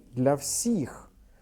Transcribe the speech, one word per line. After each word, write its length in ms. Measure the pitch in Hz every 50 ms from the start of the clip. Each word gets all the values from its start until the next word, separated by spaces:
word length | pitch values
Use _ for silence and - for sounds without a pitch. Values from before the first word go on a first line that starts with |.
| - -
для 220 | - 123 127 135 143
всіх. 760 | 139 - - - - - 240 233 180 127 - - - - - _ - - - - _